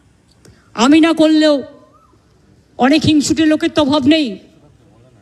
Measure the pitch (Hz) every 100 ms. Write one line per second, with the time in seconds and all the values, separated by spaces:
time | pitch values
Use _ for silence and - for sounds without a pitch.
0 | _ _ _ _ - - _ - 247 320
1 | 320 311 311 311 311 285 214 - _ _
2 | _ _ _ _ _ _ _ - 254 311
3 | - 302 - 285 320 311 330 330 285 302
4 | 262 320 262 190 - _ _ _ _ _
5 | _ _